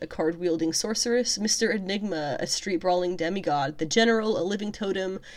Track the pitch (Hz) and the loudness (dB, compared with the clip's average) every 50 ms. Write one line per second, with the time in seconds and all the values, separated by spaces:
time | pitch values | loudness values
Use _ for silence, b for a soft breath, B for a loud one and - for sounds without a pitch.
0 | - - - - 160 160 170 170 180 175 165 165 165 160 160 - - 214 220 - | -8 -8 -4 0 0 0 0 0 0 0 2 2 2 0 0 0 -2 0 0 0
1 | - 240 233 247 240 - - 220 208 214 - - 226 208 208 214 190 185 196 208 | 2 2 2 2 2 0 0 0 0 0 2 2 2 0 0 0 -2 -2 -4 -2
2 | 208 202 175 156 147 143 127 - - 175 - - - 202 185 165 - 185 180 180 | -2 -2 -2 -2 -2 -2 -2 -2 -2 -2 -2 -4 -2 -2 -2 0 2 2 2 2
3 | 180 180 185 175 165 165 190 202 165 160 147 147 139 139 156 - - 151 - 226 | 2 0 0 0 -2 -2 -2 -2 0 0 0 2 0 -2 -2 -4 -4 0 4 4
4 | 226 233 226 220 214 214 220 - 165 190 202 196 208 208 208 - 208 196 190 196 | 6 6 4 2 2 0 0 0 0 0 -2 -2 -4 -6 -6 -4 -2 -2 -2 -2
5 | 190 185 190 - B B B | -2 -2 -4 -6 B B B